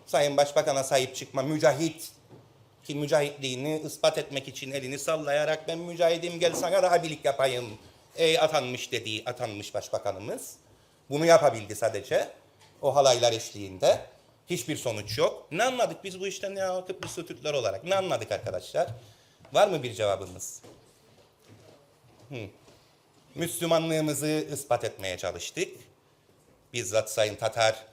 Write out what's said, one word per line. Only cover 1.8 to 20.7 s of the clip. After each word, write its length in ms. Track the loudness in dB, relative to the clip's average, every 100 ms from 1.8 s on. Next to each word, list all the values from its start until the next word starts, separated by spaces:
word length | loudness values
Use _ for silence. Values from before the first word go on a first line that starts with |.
| 0 -4 -14 -18 -20 -20 -20 _ _ _
Ki 120 | -10 -4
mücahitliğini 880 | 2 2 2 -4 -6 -4 -4 -4 -6
ispat 320 | 0 0 0
etmek 300 | -4 -6 -8
için 240 | -12 -8
elini 280 | -8 -6 -6
sallayarak 680 | -2 -2 0 0 0 -2 -4
"Ben 100 | -8
mücahidim, 640 | -6 2 2 2 -2 0
gel 140 | 0
sana 300 | 2 0 4
da 80 | 4
abilik 340 | 4 2 -2 0
yapayım." 520 | 2 0 0 -6 -12 -20 -20 _ 0
Ey 240 | 4 6
atanmış 520 | 4 2 0 -4 -4
dediği 320 | -6 -4 -6 -6
atanmış 480 | -6 -6 -8 -8
başbakanımız. 840 | -8 -4 -4 -4 -6 -8 -10 -12 -18 _ _ _ _ -6
Bunu 160 | 2 8
yapabildi 500 | 10 8 2 -6 -2
sadece. 540 | -2 -2 -2 -2 -2 -10 _ _ -20 -4
O 140 | 2 6
halaylar 380 | 6 6 4
eşliğinde. 680 | 2 -6 -12 -12 0 2 2 -2 -20 _ _ -8
Hiçbir 280 | -6 -4 -6
sonuç 400 | -4 -6 -6 0
yok. 300 | 0 0 -8
Ne 120 | 0
anladık 400 | 0 2 -2 -2
biz 160 | -12 -8
bu 80 | -8
işten 280 | -6 -8 -4
ya 300 | -4 -4 -6
Kıbrıslı 420 | -10 -10 -10 -12
Türkler 260 | -8 -4
olarak? 300 | -2 -2 -4
Ne 120 | -2 0
anladık 360 | 0 -2 -2
arkadaşlar? 560 | -6 -4 -8 -4 -2 -2 -4 -16 -20 _ _ -2
Var 140 | 2 4
mı 160 | 2
bir 100 | -4
cevabımız? 680 | -2 0 0 -4 -12 -14 -16 -20